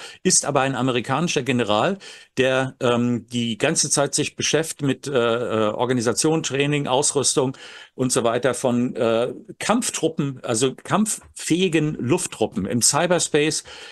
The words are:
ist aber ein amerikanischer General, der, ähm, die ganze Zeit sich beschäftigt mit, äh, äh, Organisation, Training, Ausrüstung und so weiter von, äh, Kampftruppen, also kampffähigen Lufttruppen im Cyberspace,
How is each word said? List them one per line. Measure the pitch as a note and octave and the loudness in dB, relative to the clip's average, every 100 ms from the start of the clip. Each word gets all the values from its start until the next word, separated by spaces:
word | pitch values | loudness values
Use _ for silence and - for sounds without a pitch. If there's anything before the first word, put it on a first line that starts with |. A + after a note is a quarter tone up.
| - - | -12 -4
ist | F#3 - | 2 2
aber | B2+ C#3 | 2 2
ein | C3+ B2 | 2 0
amerikanischer | C3 B2 A2+ C3+ E3+ D3 | 0 0 0 -2 0 -2
General, | B2+ B2 G#2 G#2+ D3 G3 - - - - | 0 0 2 2 2 -2 -10 -20 -14 -4
der, | C3 C3 C3 - | 0 0 -2 -2
ähm, | B2 A#2+ A#2+ A#2+ - | 0 2 0 -2 -4
die | A#2+ A#2 A2 | -4 -4 0
ganze | C#3+ E3+ C#3+ | 0 0 0
Zeit | - C#3+ | 0 0
sich | - C#3 - | 0 -4 -4
beschäftigt | - A#2 - - | -2 0 -2 -4
mit, | C#3+ B2+ C#3 | -2 -2 -2
äh, | |
äh, | C3+ A#2 A#2 G#2+ A2 G#2+ | 0 2 0 0 0 0
Organisation, | - B2 B2+ A2+ G#2 D#3 D#3+ | 0 0 2 2 2 2 2
Training, | D#3 C3+ C#3+ D3 C#3 | -2 -2 0 0 0
Ausrüstung | C3 D3 C#3+ A#2+ D3+ C3+ - - - - - | 0 2 0 0 2 0 -2 -14 -20 -16 -4
und | B2+ | 0
so | B2+ A#2 | 2 2
weiter | A#2+ C3 | 2 0
von, | A#2+ B2+ A#2+ B2 - | 0 0 0 0 0
äh, | A#2 A2+ B2 - - - | 0 2 0 -6 -16 -8
Kampftruppen, | - A#3 - - D#3+ D#3+ C#3+ B2+ | 0 0 0 -2 -2 0 -4 -4
also | - A2+ C3 - | -2 0 0 -2
kampffähigen | - F3 G#3+ - - - - E3 F#3+ D#3 D3+ D3+ | -2 0 0 -4 -10 -10 -2 2 4 2 0 -2
Lufttruppen | A#2+ C3+ - - G#2+ G#2 G2 | 0 0 -2 -2 -2 -2 -2
im | A#2 | 2
Cyberspace, | - C#3+ F3 F3 - D3 D3+ D3 - - - | 2 2 2 2 2 2 2 -2 -8 -18 -18